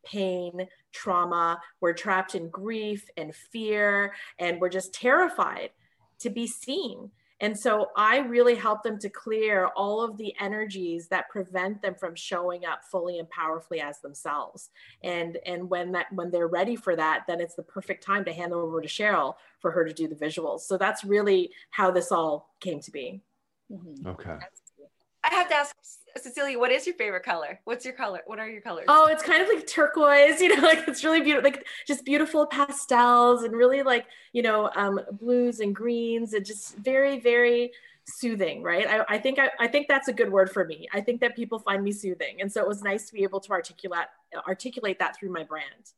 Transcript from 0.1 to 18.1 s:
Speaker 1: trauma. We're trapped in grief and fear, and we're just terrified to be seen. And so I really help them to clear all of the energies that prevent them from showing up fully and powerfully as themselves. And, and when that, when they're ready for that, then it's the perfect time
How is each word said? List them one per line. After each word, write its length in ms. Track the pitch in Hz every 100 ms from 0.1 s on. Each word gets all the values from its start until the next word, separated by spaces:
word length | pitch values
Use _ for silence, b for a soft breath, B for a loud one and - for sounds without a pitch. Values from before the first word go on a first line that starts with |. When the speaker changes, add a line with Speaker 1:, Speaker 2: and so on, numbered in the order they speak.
| 208 190 180 175 175 185 b _
Speaker 1:
trauma. 680 | - 208 175 175 175 170 170 B _
We're 140 | 175
trapped 420 | 170 214 190 190 190
in 140 | 165
grief 600 | 180 202 220 214 202 - -
and 180 | 156
fear, 800 | 156 - 226 220 208 208 202 202 196 B -
and 220 | 175 170
we're 100 | 180
just 240 | 185 185
terrified 760 | - 247 294 359 - 185 - - _ _ _ _ _
to 100 | 240
be 160 | 208 240
seen. 680 | - - 311 294 - - _ _ _
And 200 | 208 208
so 280 | 247 214 214 -
I 220 | 214 254
really 360 | 254 240 240 233
help 280 | 226 214
them 140 | 226 214
to 100 | 202
clear 560 | - - 220 220 202 185 -
all 260 | 202 214
of 160 | 233 208
the 160 | 214 -
energies 680 | 202 214 214 190 175 170 170
that 180 | 185 -
prevent 520 | 208 185 185 190 208
them 120 | 196
from 220 | 185 180 165
showing 480 | - 180 180 175
up 220 | 175 151 -
fully 340 | 185 170 175
and 100 | 165
powerfully 520 | - 160 160 - 165
as 180 | 147 143
themselves. 680 | 143 143 156 147 123 - - b b b
And, 340 | 175 175 170 170 -
and 240 | 175 180
when 220 | 180 175
that, 140 | 180 175
when 180 | 185 175
they're 160 | 175 170
ready 300 | 175 196 233
for 180 | 196 165
that, 280 | 156 151 -
then 140 | 170
it's 140 | 170 -
the 80 |
perfect 380 | 170 196 190 185
time 220 | -